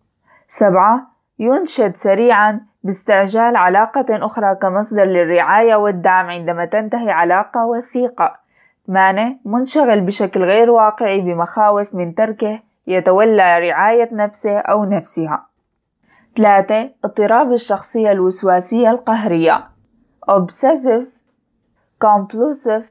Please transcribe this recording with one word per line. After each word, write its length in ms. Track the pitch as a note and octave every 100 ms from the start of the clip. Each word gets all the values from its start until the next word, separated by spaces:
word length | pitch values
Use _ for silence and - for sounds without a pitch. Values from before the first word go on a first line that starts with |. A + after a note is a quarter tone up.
| _ _ _ _ -
سبعة، 600 | - G#3 F#3 G3+ B3 - _ _ -
ينشد 560 | A3+ C#4+ F4 - G#3 F3+
سريعا 640 | G3+ G3 A#3+ G#3 G#3+ G#3+ - _
باستعجال 720 | G3 F#3 - G3 G3 A3 A#3 A3+
علاقة 500 | F3+ G3 A3 C#4 C4+
أخرى 460 | G#3+ G#3+ A3+ G3 F#3+
كمصدر 480 | G3 F#3+ G#3+ G#3
للرعاية 720 | F#3+ F3+ E3 F3 D3+ G#3 A#3 G#3+
والدعم 500 | G#3 F3+ F#3 F#3 F3
عندما 400 | F3 E3 E3+ E3+
تنتهي 460 | G#3+ G#3+ A#3+ A3
علاقة 540 | E3 F3 F#3 G#3+ A#3+ A#3
وثيقة. 720 | A#3 B3 B3 B3 - - - _ _ _ _ -
ثمانية، 520 | F#3+ F#3+ F#3+ A#3 C4 G3+
منشغل 560 | A#3+ C4 D#4 B3 G#3
بشكل 420 | F3+ G3+ F#3+ G3
غير 280 | F3+ G#3+ A#3
واقعي 500 | A#3 G#3+ A3 A3 G3
بمخاوف 720 | F3+ E3+ A3 - G#3 G3+ G#3 F3+
من 200 | E3+ E3
تركه 440 | A3 G#3 G#3+ A3 _ _ -
يتولى 720 | F#3 F#3 F#3+ A3+ G#3+ F3+ E3+
رعاية 500 | F3 D#3 G#3 A#3 A#3
نفسه 480 | G#3+ G#3 - G#3+ G#3
أو 260 | - G#3+ G3
نفسها. 600 | G3 - E3+ D#3+ - - _ _ _ _ _ _ _ _ -
ثلاثة، 520 | G#3 G3 F#3+ G#3+ B3+ _ G3+
اضطراب 460 | - G#3 A#3 C4+
الشخصية 600 | A#3+ - G3 - A3+ G#3+
الوسواسية 800 | G3 F#3 F#3 F#3+ F3+ - A3+ A3+
القهرية، 720 | A#3 - A3 G#3 E3 D#3+ D#3 - _ _ _ _ _ -
Obsessive 760 | G3 F3+ - C4+ D4+ B3+ A3+ C4 _ _ _ _ _ _ _ _ - -
Compulsive 800 | G#3 G3 A3 D4 C4+ A#3 A3 A3